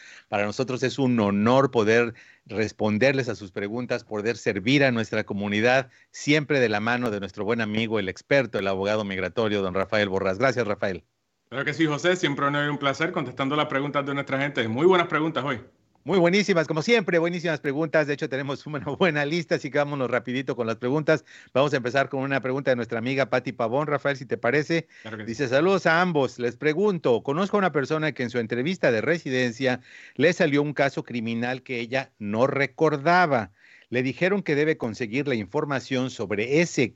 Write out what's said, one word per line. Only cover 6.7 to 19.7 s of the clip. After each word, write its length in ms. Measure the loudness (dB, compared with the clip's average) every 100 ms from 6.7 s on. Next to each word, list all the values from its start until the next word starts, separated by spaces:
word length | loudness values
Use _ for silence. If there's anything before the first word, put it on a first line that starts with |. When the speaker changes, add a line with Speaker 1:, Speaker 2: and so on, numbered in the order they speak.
| 2
Speaker 1:
mano 320 | 0 0 -2
de 80 | -4
nuestro 260 | -6 -6
buen 160 | -2 -2
amigo, 380 | -2 -2 -2 -2
el 100 | -4
experto, 520 | -8 0 0 2 -2
el 80 | -2
abogado 340 | -2 0 0
migratorio, 580 | -2 -4 -4 -2 0 0
don 140 | 0
Rafael 340 | -2 -2 0 0
Borrás. 300 | 0 -2 0
Gracias, 260 | 0 0
Rafael. 380 | -2 -2 -4 -6 -12 _ _ _ _
Speaker 2:
Claro 160 | -6
que 100 | -6
sí, 100 | 0
José. 300 | 0 0 0
Siempre 320 | 0 0 0 0
un 80 |
honor 120 | 0 -2
y 20 |
un 80 | 0
placer 320 | -2 0 -2
contestando 460 | -2 -6 -4 -2 0
las 100 | 0
preguntas 400 | -2 -2 -4 -4
de 80 |
nuestra 240 | -6 -4 -4
gente. 260 | -2 -2 -2
Muy 180 | 2 4
buenas 220 | 4 4
preguntas 360 | 0 0 -2
hoy. 140 | -4 -6 -8 _ _ _
Speaker 1:
Muy 140 | -2 2
buenísimas, 480 | 4 4 2 0 0
como 140 | -2
siempre, 380 | 2 2 4 2
buenísimas 420 | 2 -2 -2 -2
preguntas. 460 | -4 -2 0 2 2
De 80 |
hecho, 160 | -2 -4
tenemos 360 | -4 -4 -6 -8
una 120 | -8
<laughs> 200 | -6 0
buena 280 | 0 2 -2
lista, 300 | -2 -2 -2
así 120 | -2